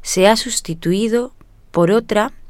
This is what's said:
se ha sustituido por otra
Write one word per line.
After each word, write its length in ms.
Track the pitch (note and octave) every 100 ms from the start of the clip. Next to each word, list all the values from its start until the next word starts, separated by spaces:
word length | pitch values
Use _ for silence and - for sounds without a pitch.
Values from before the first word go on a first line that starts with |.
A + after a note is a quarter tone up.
se 260 | - - F#3+
ha 80 | A3+
sustituido 960 | B3 - - E3 E3 F#3+ A3+ A#3 B3 - - - -
por 180 | - E3+
otra 420 | A3 A#3 G#3 A#3 -